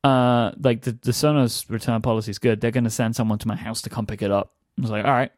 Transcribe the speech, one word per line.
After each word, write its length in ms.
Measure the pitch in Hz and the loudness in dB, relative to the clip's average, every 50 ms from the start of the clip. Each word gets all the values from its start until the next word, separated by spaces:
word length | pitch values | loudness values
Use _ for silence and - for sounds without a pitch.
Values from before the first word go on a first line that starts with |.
Uh, 500 | - 139 135 127 123 123 120 120 117 101 - - - | 4 4 4 4 4 4 4 4 2 0 -2 0 0
like, 200 | 131 120 117 - | 0 0 0 -2
the, 80 | 131 113 | -6 -6
the 180 | 120 - 127 | -4 -2 -2
Sonos 580 | 117 - - 151 151 143 127 113 - - - - | 0 2 2 2 4 4 2 2 0 -6 -8 -6
return 320 | 113 110 - - 117 113 | -8 -4 -2 -2 -2 0
policy 300 | 107 127 113 110 107 107 | 0 0 0 0 -2 -6
is 80 | 98 - | -8 0
good. 220 | - 120 110 107 | 2 2 2 2
They're 100 | 117 117 | 0 0
gonna 180 | 110 127 120 110 | 0 0 0 0
send 280 | 107 - 120 113 113 | 0 0 -2 -2 0
someone 200 | - 113 110 107 104 | 0 0 0 0 0
to 100 | - - | -2 -4
my 80 | 101 | -4
house 240 | 85 - 120 110 - | -4 -8 -8 -8 -8
to 80 | - 110 | -10 -8
come 160 | - 120 107 | -6 -6 -6
pick 160 | 101 110 104 | -6 -6 -4
it 100 | 107 98 | -2 0
up. 220 | 101 101 - - _ _ _ _ _ | 0 0 0 -4 _ _ _ _ _
I 40 | - 131 | -4 -4
was 80 | 113 | -2
like, 120 | 107 107 101 | -2 -2 0
"All 80 | 139 | 2
right 200 | 135 120 131 127 _ | 2 2 0 -2 _